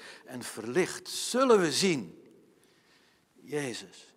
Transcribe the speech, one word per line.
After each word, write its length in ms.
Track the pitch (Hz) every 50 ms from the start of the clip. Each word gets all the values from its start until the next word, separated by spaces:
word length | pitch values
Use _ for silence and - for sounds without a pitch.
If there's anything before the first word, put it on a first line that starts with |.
| - - - - -
en 180 | - 127 123 113
verlicht, 680 | - - 120 107 117 127 180 170 - - - - -
zullen 500 | - - - - - 247 269 254 226 202
we 120 | 175 151
zien 520 | 127 120 180 190 160 127 95 - - - - - - - _ _ _ _ _ _ _ _ _ _ _ _ _ _ _ _ _ _ _
Jezus 800 | _ - 120 147 147 143 123 107 - - 90 - - - - _